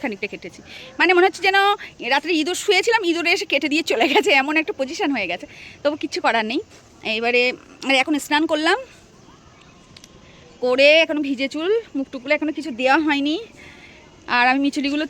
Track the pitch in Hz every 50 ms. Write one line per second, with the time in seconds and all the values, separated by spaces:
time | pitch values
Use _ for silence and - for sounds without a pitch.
0 | - 254 208 196 - 202 - - - 180 - - - - - - - - - -
1 | 302 339 370 349 359 381 - - 349 392 381 392 392 403 403 415 - - - -
2 | - 233 262 285 294 311 359 311 302 302 359 - - - 359 370 392 453 453 453
3 | 403 339 330 339 339 339 349 - 403 - - 277 - 302 277 320 330 - 269 226
4 | 233 311 285 349 277 359 415 269 269 285 302 320 311 - 415 - 269 254 320 -
5 | 415 302 277 233 196 175 170 185 - - - - - - - - - 285 294 302
6 | - 294 - 370 - 269 226 226 214 214 240 320 440 - - - - - - -
7 | - - 220 220 226 233 240 247 247 247 247 - - - 90 - - 254 269 262
8 | 262 - 311 277 - - 302 294 311 320 330 302 311 330 370 494 523 - - -
9 | - - - - - - - - - - - - - - - - - - - -
10 | - - - - - - - - - - - - - 247 254 254 269 285 302 320
11 | 320 311 320 294 302 277 277 226 269 269 - 294 320 370 427 466 440 - - 277
12 | 269 - - 262 240 269 294 294 311 302 311 - 269 320 254 220 254 254 269 320
13 | 311 302 294 277 277 294 311 381 453 415 - - - - - - - - - -
14 | - - - - - - - 247 247 254 254 277 277 285 - 302 262 285 277 294
15 | 311